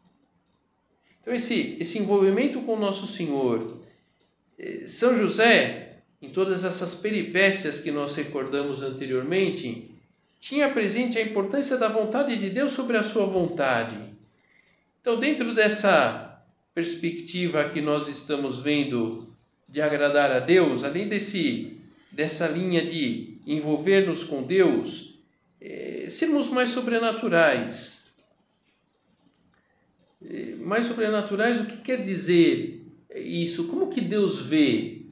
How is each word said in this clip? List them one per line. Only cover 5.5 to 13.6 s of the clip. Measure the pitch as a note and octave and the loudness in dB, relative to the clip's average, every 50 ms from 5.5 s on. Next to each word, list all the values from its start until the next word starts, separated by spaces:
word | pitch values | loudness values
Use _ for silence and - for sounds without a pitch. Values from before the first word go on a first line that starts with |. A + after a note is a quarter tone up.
| A3 F3 C3 A#2+ - - - - - - _ _ _ _ | 6 6 4 2 -4 -8 -14 -18 -20 -20 _ _ _ _
em | - C3+ | -16 -8
todas | - F3+ F#3+ F#3+ F#3 F3+ F#3 | -2 -2 0 0 0 -2 -2
essas | F#3 E3+ - F#3 - - | -4 -4 -4 -6 -6 -6
peripécias | - - G#3+ G#3+ G#3 E3 - - F3+ G3 G3 F#3+ F#3+ - D3+ C#3 - | -4 -4 -2 -2 -2 -2 0 2 4 4 4 4 2 -2 -4 -4 -4
que | - E3 | -4 -4
nós | D3 D3 C#3+ C#3+ C#3+ | -4 -2 -4 -4 -4
recordamos | D#3 D3 - - C#3 C3 C3 C#3+ C#3+ C#3+ C#3+ C3+ C3 | -6 -6 -4 -4 -6 -4 -2 -2 -2 -2 -2 -4 -4
anteriormente, | C#3 C3+ C3 C3 C#3 C3 B2+ B2+ B2+ D3 F3 F#3+ F#3+ F3 - - - B2 G#2+ - - - - - _ _ _ _ _ _ _ _ | -6 -6 -6 -6 -6 -2 -2 -2 -2 0 0 2 2 2 0 -4 -6 -8 -10 -10 -12 -18 -20 -20 _ _ _ _ _ _ _ _
tinha | - - C4+ C#4+ D4 C4 | -12 -4 0 2 2 2
presente | C4+ A#3+ G#3+ G3 G3 A#3 B3 A#3 A#3 A3+ | 2 0 0 0 0 0 -2 0 0 -2
a | |
importância | A3 G#3+ G#3+ G#3 F#3+ G3 - C#4+ C#4 - C4 A#3+ | -2 -2 -2 -2 -2 -2 0 -2 -2 0 0 0
da | A3+ G#3+ | 0 0
vontade | G#3+ A3 G#3+ G#3+ A3 B3 C#4+ A#3+ A#3 G#3 | 0 0 -2 0 0 0 0 0 0 -2
de | G3 F#3+ | -2 -2
Deus | F3+ A#3+ C#4+ C#4 | -2 0 -2 -2
sobre | - - B3+ A#3 A#3 G#3+ | -2 -4 -2 0 0 0
a | G#3+ | 0
sua | G#3+ - A#3 G3+ | 0 0 0 0
vontade. | F#3+ F#3 F#3 F3 D3+ - - | 2 2 0 0 0 0 0